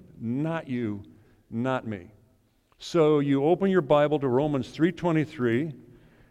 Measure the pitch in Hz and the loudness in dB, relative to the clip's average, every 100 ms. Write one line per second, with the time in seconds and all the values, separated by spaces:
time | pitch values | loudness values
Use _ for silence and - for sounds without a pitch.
0 | - - 113 127 156 165 - 123 117 104 | -18 -10 -6 -4 -2 -4 -6 -4 -4 -6
1 | 101 - _ _ _ 113 127 127 110 101 | -12 -20 _ _ _ -4 -2 -2 -4 -10
2 | 85 - _ _ _ _ _ _ - 175 | -12 -20 _ _ _ _ _ _ -4 2
3 | 151 151 143 139 143 180 196 185 139 147 | 4 4 4 2 2 2 2 0 2 4
4 | 147 151 135 123 151 143 120 - 165 185 | 4 2 2 2 2 -2 -4 0 0 0
5 | 175 156 147 - 123 117 165 139 - - | 0 0 -2 -2 0 0 -2 -8 -20 -20
6 | - _ _ | -20 _ _